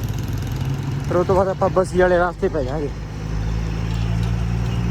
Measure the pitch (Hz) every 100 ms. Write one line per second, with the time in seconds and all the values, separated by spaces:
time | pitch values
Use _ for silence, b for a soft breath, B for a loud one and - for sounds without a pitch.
0 | - - - - - - - - - -
1 | - 170 180 190 190 180 190 160 185 180
2 | 180 180 180 165 196 156 123 151 143 -
3 | - - - - - - 55 55 55 57
4 | 57 57 57 57 - - - - -